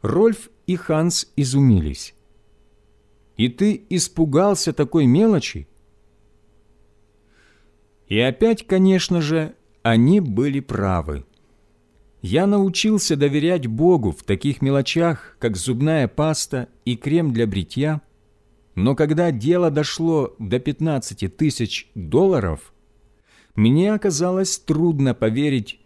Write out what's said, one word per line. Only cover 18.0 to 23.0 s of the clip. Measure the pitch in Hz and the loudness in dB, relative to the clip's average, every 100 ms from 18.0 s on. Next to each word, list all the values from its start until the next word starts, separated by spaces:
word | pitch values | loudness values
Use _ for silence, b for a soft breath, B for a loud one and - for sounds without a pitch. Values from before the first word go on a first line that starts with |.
| _ _ _ _ _ _ _ | _ _ _ _ _ _ _
но | - 104 | -2 0
когда | 139 151 151 175 | 2 0 2 0
дело | 127 120 175 175 | 0 0 2 2
дошло | 147 151 - 165 160 131 - | 0 -4 -2 0 0 -2 -6
до | 104 120 | -4 -4
пятнадцати | 123 143 160 143 - - 98 | -4 -4 -2 -2 -6 -8 -8
тысяч | - 156 - 110 - - | -2 -2 -2 -6 -6 -12
долларов, | - 82 120 190 170 98 76 - _ _ _ | -14 -2 2 2 2 -2 -6 -10 _ _ _